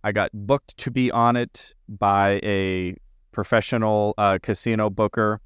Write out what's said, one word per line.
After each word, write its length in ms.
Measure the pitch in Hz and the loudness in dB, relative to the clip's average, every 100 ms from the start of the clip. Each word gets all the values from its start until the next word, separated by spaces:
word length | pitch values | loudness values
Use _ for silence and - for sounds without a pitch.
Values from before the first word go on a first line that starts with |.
I 100 | 107 | -2
got 180 | 104 95 | -2 -2
booked 460 | 107 101 139 - - | -4 -2 -2 -2 -10
to 120 | - | -6
be 200 | 127 123 | -2 0
on 260 | 117 117 120 | 2 2 2
it 380 | 120 - - _ - | -4 -10 -18 _ -18
by 540 | 104 101 98 98 98 | -2 2 4 2 2
a 540 | 104 98 95 92 90 - - _ _ | 0 0 0 -2 -4 -8 -18 _ _
professional, 840 | - 98 117 - 120 110 107 104 107 | -8 0 0 2 0 2 2 0 2
uh, 220 | 101 92 | 2 2
casino 460 | - 104 120 110 107 | -2 -4 -2 0 0
booker. 540 | 98 107 - 107 107 | 0 0 2 0 0